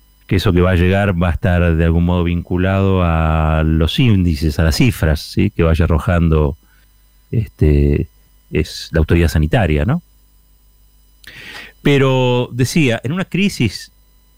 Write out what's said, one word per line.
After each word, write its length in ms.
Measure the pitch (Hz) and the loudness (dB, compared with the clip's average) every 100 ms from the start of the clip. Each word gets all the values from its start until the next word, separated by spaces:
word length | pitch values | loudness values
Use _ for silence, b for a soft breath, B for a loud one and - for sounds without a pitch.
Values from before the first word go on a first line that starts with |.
| _ _ - | _ _ -4
que 100 | 95 | 0
eso 160 | 107 | 2
que 80 | 87 | 2
va 100 | 90 | 2
a 60 | 90 | 2
llegar 440 | 90 98 101 85 | 2 2 0 0
va 100 | 90 | -2
a 20 | |
estar 420 | 73 95 87 87 | 0 0 2 2
de 100 | 80 | 2
algún 200 | 82 85 | 2 2
modo 200 | 87 90 | 0 0
vinculado 800 | 85 87 - 90 92 98 98 95 | -2 -4 -4 -2 0 0 0 2
a 600 | 85 80 80 80 78 78 | 0 0 0 0 0 0
los 340 | 78 80 80 - | 0 0 0 0
índices, 600 | 123 98 87 76 82 80 | 0 2 0 0 -2 0
a 40 | |
las 140 | 82 - | 0 2
cifras, 440 | 127 - 80 78 | 0 0 -2 -2
¿sí? 300 | - - 98 | -4 -4 -2
que 120 | - | 0
vaya 220 | 82 82 | 0 2
arrojando, 720 | 80 80 - 87 85 78 73 - b b b b _ _ _ | 0 0 0 0 2 2 0 -4 b b b b _ _ _
este, 800 | 113 - - 78 71 71 76 80 _ _ _ _ | -6 -6 -2 2 2 2 0 -4 _ _ _ _
es 380 | 80 80 - - | -4 -4 -8 -6
la 80 | 82 | -2
autoridad 280 | 80 85 82 | 0 2 2
sanitaria, 560 | - 78 131 85 76 | 0 0 0 0 0
¿no? 180 | 101 170 - _ _ _ _ _ _ _ _ _ _ _ - B B B B _ | 0 -2 -6 _ _ _ _ _ _ _ _ _ _ _ -20 B B B B _
Pero 680 | 151 143 135 131 127 123 123 | 0 2 2 2 2 0 -2
decía, 480 | 120 127 175 131 113 | -2 0 2 0 0
en 100 | - | -4
una 120 | 180 | -6
crisis, 680 | - 175 196 - 120 - - _ _ _ _ | -4 -2 -2 -2 -4 -4 -14 _ _ _ _